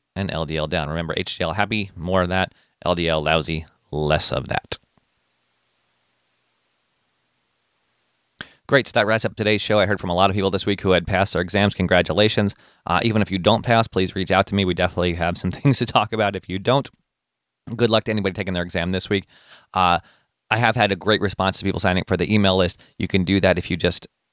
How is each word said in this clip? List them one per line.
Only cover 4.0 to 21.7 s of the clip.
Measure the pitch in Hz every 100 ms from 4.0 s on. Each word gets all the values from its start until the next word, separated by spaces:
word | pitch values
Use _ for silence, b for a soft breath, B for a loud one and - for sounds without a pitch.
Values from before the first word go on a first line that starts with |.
| 76 76 -
of | - -
that. | - - - _ _ _ _ _ _ _ _ _ _ _ _ _ _ _ _ _ _ _ _ _ _ _ _ _ _ _ _ _ _ _ _ _ _ _ - B B B
Great, | 139 -
so |
that | 117 104
wraps | 110 107
up | -
today's | 104 107
show. | - 104
I |
heard | 95 101
from | 95
a |
lot | 87 98
of |
people | 98 95
this | 92
week | 104 98
who | 98
had | 90 85
passed | 95 98
their | 87
exams. | 90 101 101
Congratulations. | - 90 90 85 85 107 - 101 - b b b
Uh, | 87
even | 113 107
if | 101
you | 95
don't | 87 107
pass, | - 113 110
please | 95 90
reach | 95 90
out | 95 -
to |
me. | 101
We | 92
definitely | 87 87 - 87
have | 85 87 87
some | 92
<laughs> |
things | - 143 127
to | 120
talk | 120 107
about | 110 101
if | 101 -
you | 92
don't. | 107 139 - _ _ _ _ _ _ _ - 117
Good | 117
luck | 110
to | 110
anybody | 107 98
taking | 92 95
their | 90
exam | 90 90 87
this | 92 -
week. | 101 - B B B B
Uh, | 92 90 85 - b b _ -
I | 113
have | 117 117
had | 104
a | 92
great | 98 107
response | 98 - 95 -
to |
people | 98